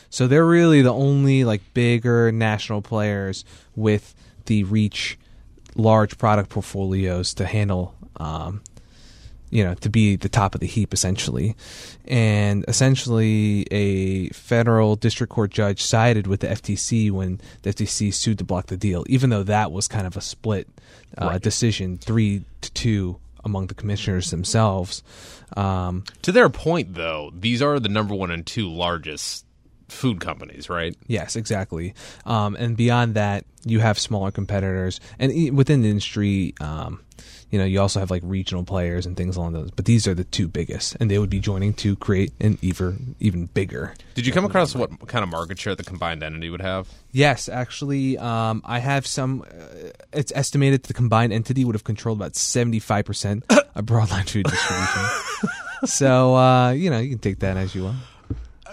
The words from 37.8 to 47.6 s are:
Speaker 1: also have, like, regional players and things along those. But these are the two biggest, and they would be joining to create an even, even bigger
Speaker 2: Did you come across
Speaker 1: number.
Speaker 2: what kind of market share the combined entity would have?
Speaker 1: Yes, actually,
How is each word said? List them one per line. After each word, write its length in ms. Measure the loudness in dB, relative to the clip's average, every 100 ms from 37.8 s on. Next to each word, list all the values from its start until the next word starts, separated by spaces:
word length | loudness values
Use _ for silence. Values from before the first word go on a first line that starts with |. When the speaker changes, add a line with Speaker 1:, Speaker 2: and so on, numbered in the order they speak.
Speaker 1:
also 200 | 2 0
have, 100 | -2
like, 120 | -4
regional 400 | -2 -4 -4 -6
players 420 | -4 -2 -2 -2 -4
and 100 | -4
things 200 | -4 -4
along 160 | -4
those. 180 | -6 -6
But 140 | -2
these 240 | 2 4 4
are 60 |
the 100 | -2
two 240 | -4 -4 -2
biggest, 480 | -4 -6 -6 -8 -2
and 120 | 0
they 80 | 2
would 120 | 0
be 80 | -2
joining 360 | -2 0 -2
to 200 | 0 -2 0
create 360 | 0 0 0 0
an 180 | 0 0
even, 520 | -2 -2 -4 -4 -10 -2
even 260 | -2 0 -4
bigger 480 | -4 -4 -6 -10 -12 -10
Speaker 2:
Did 120 | -4 0
you 60 |
come 120 | 0
across 300 | 2 2 0
Speaker 1:
number. 220 | -2 -4 -6
Speaker 2:
what 120 | -6
kind 140 | -4
of 60 | -4
market 320 | -4 -6 -8
share 160 | -6 -6
the 80 |
combined 400 | -8 -6 -6 -6
entity 260 | -8 -8 -8
would 120 | -6
have? 260 | -6 -6 -8 -18 -6
Speaker 1:
Yes, 360 | 0 2 0 -6
actually, 720 | -8